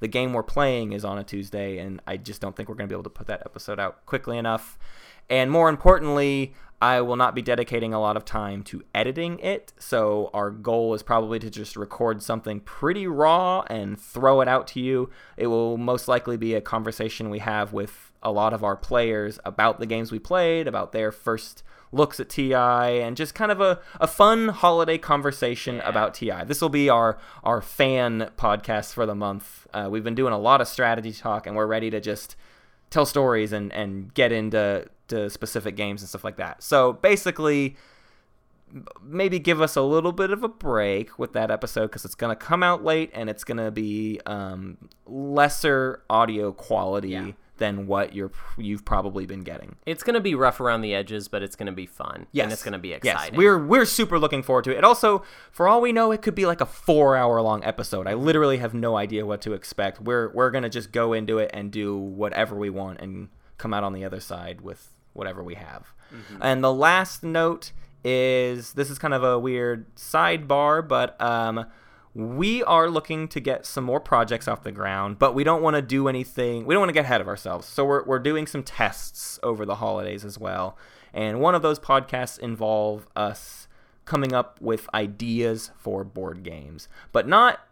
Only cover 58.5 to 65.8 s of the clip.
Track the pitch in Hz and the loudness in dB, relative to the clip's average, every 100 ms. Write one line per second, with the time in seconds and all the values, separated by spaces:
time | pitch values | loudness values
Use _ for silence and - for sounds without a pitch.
58.5 | 131 120 117 117 107 101 107 104 104 - | 2 0 -2 0 0 0 -2 -4 -4 -4
59.5 | 98 - - 98 98 107 123 113 110 127 | -6 -6 -4 -4 -4 -2 0 0 2 2
60.5 | 131 120 120 101 120 117 113 107 110 107 | 2 -4 -6 -4 0 2 0 0 0 0
61.5 | - 101 104 101 101 98 95 104 - 110 | -4 -8 -6 -4 -4 -6 -4 -4 0 -2
62.5 | 101 101 95 95 92 95 95 101 - _ | -2 -6 -6 -8 -10 -12 -12 -14 -18 _
63.5 | - 117 104 101 95 95 92 - 90 87 | -12 -6 -4 -4 -4 -8 -10 -12 -12 -12
64.5 | 90 92 85 - _ _ - 98 92 87 | -14 -14 -16 -20 _ _ -12 -10 -10 -12
65.5 | 85 78 - | -14 -14 -18